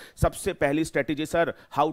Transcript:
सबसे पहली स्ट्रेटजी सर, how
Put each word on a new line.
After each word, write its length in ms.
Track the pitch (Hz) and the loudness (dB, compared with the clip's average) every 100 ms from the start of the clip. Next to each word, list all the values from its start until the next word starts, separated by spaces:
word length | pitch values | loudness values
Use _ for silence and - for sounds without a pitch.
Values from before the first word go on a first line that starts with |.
| - - | -20 0
सबसे 380 | 165 - - | 0 0 -6
पहली 320 | 175 143 151 160 | -2 0 0 0
स्ट्रेटजी 400 | 156 135 143 156 | -2 -2 -4 -2
सर, 280 | 170 160 - - - | 0 0 -2 -8 0
how 80 | 151 | 0